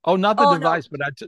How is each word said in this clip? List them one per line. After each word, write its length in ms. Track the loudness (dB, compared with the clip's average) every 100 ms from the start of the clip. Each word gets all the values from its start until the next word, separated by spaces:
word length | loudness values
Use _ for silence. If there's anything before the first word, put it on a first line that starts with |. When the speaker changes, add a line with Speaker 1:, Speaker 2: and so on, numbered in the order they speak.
Speaker 1:
Oh, 120 | -2 0
not 220 | 0 2
the 80 | 2
Speaker 2:
Oh, 100 | 2
no. 0 |
Speaker 1:
device, 300 | 0 -2 -6
but 140 | -8 -8
I 40 |
t-, 120 | -10